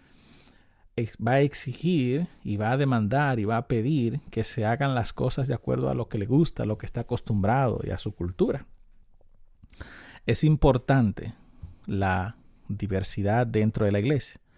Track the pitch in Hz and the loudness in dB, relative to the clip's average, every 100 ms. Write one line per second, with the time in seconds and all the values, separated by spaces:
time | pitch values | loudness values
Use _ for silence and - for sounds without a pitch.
0 | _ - - - - _ _ _ - - | _ -20 -20 -20 -20 _ _ _ -10 -6
1 | 113 - 113 131 143 - - 123 165 175 | -6 -4 2 4 4 0 -8 -4 0 2
2 | 123 135 180 - - 101 107 135 139 123 | 2 0 -4 -8 -6 -2 0 2 2 2
3 | 104 135 147 123 101 113 - 120 113 156 | 2 2 0 0 0 -2 0 0 2 0
4 | 117 139 - - 104 - 107 120 139 127 | 0 -2 -6 -4 -4 -2 0 0 0 -2
5 | 107 - 127 - 135 127 - 131 131 131 | -2 -2 -4 -2 -2 -4 -2 -2 -2 -2
6 | 117 110 101 135 170 - 110 107 - - | -4 -4 2 2 2 0 -4 -4 -6 -8
7 | - 117 - 104 98 127 131 - - - | -4 -4 -2 0 2 4 2 0 -4 -6
8 | 107 - 87 - 220 135 - - - - | -6 -6 -6 0 0 -2 -10 -20 -20 -20
9 | - - - - - _ - - - - | -20 -20 -20 -20 -20 _ -20 -20 -18 -20
10 | - - - 113 156 151 147 131 - 135 | -20 -8 -2 2 4 6 6 4 4 4
11 | 110 - - - - - - - - 98 | 2 0 -8 -14 -20 -20 -20 -16 -6 -2
12 | 95 92 92 - - - - 101 101 95 | 0 0 -2 -10 -20 -16 -10 -6 -2 -2
13 | - - 98 113 120 110 107 - 104 101 | -2 -2 0 2 2 2 2 2 2 2
14 | 110 147 - - _ | 0 0 -4 -12 _